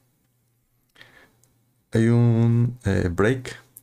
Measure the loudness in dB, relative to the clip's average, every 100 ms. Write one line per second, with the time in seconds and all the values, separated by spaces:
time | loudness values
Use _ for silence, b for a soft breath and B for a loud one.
0 | _ _ _ _ _ _ _ _ _ B
1 | B B B B _ _ _ _ _ -2
2 | 2 2 2 2 2 2 0 -4 -4 -2
3 | -2 0 0 -2 -8 -18 -20 -20